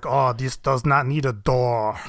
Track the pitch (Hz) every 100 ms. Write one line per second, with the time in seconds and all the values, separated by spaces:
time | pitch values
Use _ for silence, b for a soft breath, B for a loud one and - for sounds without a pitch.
0 | 151 131 131 117 131 - - 135 135 139
1 | 131 147 135 110 101 127 123 117 107 107